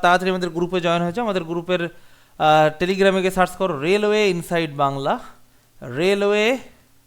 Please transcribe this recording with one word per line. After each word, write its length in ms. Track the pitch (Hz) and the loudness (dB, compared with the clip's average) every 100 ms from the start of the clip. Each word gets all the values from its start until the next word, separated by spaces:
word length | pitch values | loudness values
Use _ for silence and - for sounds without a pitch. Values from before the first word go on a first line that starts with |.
তাড়াতাড়ি 280 | 175 180 185 | 4 2 2
আমাদের 200 | 185 180 | -2 -4
গ্রুপে 320 | 160 175 180 | -4 -2 -2
জয়েন 200 | 170 170 | 0 0
হয়ে 100 | 175 | -2
যাও। 140 | 180 226 | -2 -2
আমাদের 180 | 185 | -2
গ্রুপের, 400 | 165 170 165 180 | -4 -6 -2 -2
আহ, 1000 | 170 - - - _ - 156 156 156 156 | -4 -10 -20 -20 _ 0 4 6 4 2
Telegram-এ 360 | 180 196 196 190 | -2 2 2 2
গিয়ে 120 | 185 | 0
সার্চ 200 | 185 180 | 0 0
করো 320 | - 190 143 | -2 -4 -2
Railway 500 | 156 208 214 214 202 | 0 0 2 2 2
Inside 420 | 175 165 170 160 143 | 0 -2 -2 -2 -2
বাংলা, 440 | 139 139 143 240 - - - _ _ - | -2 0 -2 -4 -6 -20 -20 _ _ -16
Railway 760 | 131 127 185 202 202 208 214 254 - - _ _ | -10 -2 0 2 2 2 0 -2 -6 -20 _ _